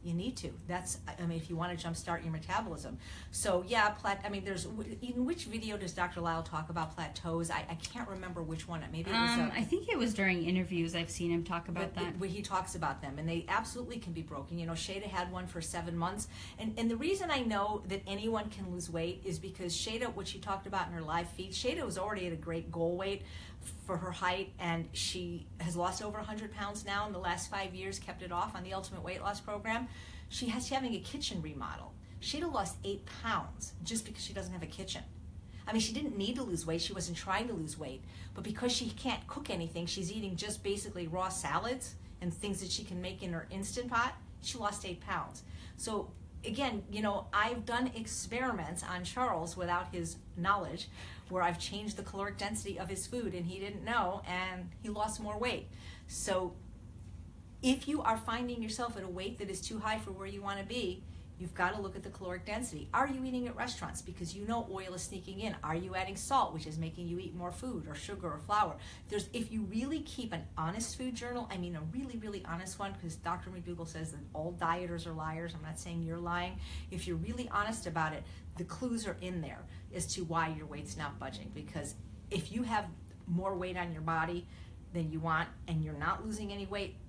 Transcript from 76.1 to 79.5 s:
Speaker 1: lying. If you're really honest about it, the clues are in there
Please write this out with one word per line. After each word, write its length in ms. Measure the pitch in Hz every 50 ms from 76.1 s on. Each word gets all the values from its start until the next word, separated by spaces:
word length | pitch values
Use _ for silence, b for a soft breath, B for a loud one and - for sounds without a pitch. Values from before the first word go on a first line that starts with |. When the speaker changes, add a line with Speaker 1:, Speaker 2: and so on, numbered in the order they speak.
| 165 170
Speaker 1:
lying. 400 | 175 175 175 175 175 180 180 B B B B B B B
If 160 | 185 180 -
you're 120 | 180 175 160
really 320 | 160 208 226 247 247 240
honest 360 | - 202 208 214 226 220 -
about 280 | 180 160 165 160 156 156
it, 100 | 156 - B B B B B -
the 80 | - 175
clues 420 | - - - 254 254 233 226 214
are 120 | 202 170 -
in 200 | 185 185 180 180
there 220 | 156 135